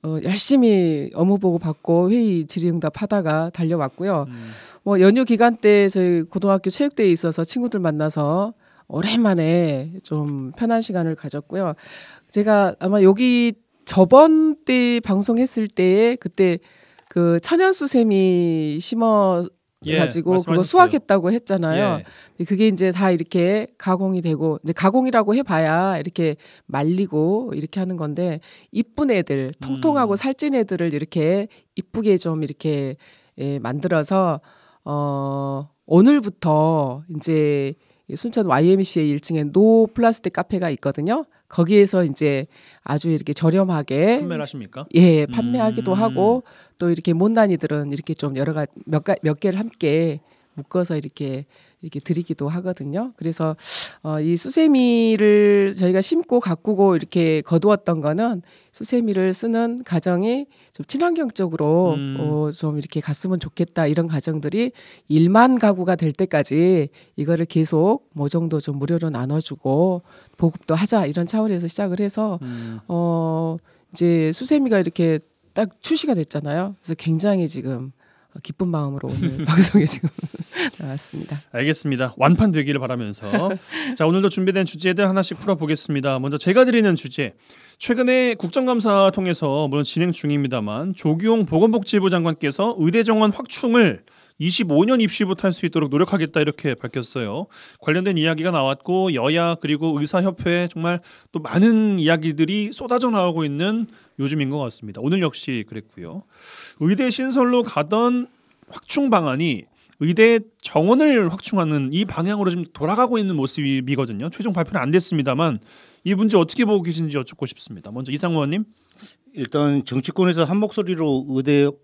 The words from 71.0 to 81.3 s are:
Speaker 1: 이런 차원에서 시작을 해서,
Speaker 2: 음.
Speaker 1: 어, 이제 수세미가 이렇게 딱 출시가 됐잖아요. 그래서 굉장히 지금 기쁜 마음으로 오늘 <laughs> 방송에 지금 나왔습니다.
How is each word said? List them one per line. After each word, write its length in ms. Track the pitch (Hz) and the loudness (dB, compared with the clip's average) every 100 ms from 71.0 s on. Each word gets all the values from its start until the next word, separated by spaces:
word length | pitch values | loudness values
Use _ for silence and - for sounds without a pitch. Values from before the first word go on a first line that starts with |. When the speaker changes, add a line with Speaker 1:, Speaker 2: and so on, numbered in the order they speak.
| 151 | 0
Speaker 1:
이런 220 | 151 170 | -2 -4
차원에서 400 | 220 214 180 170 | -2 -2 -2 -4
시작을 340 | - 202 180 | -6 -6 -2
해서, 380 | 202 214 214 170 | -4 -2 -4 -4
Speaker 2:
음. 380 | 131 120 117 113 - | -8 -10 -10 -12 -6
Speaker 1:
어, 680 | 170 170 165 165 160 165 165 _ _ _ | -2 0 -2 -2 -4 -4 -6 _ _ _
이제 380 | - 175 170 156 | -2 2 2 0
수세미가 460 | 165 254 302 269 208 | -2 0 0 2 2
이렇게 400 | 175 - 165 156 _ _ _ | 0 0 0 0 _ _ _
딱 280 | - 214 _ | -4 -4 _
출시가 320 | - 320 302 | -4 -2 0
됐잖아요. 600 | 202 151 147 147 156 190 196 | -2 -2 -6 -6 -4 -6 -10
그래서 120 | - 160 | -10 -6
굉장히 520 | 165 160 196 196 160 | -2 0 0 0 -2
지금 440 | 160 131 127 131 - _ _ _ - | -4 -8 -8 -10 -16 _ _ _ -20
기쁜 260 | - - 180 | -16 -6 -4
마음으로 400 | 160 143 139 127 | -2 -4 -6 -6
오늘 340 | 131 170 135 | -4 -4 -4
<laughs> 0 | |
방송에 400 | 151 160 190 208 | 0 4 4 4
지금 240 | 156 135 170 - 160 - - - 320 - | 2 -2 -6 -6 -12 -12 -14 -6 -6 -6
나왔습니다. 580 | 151 139 - 160 - | -12 -10 -12 -14 -10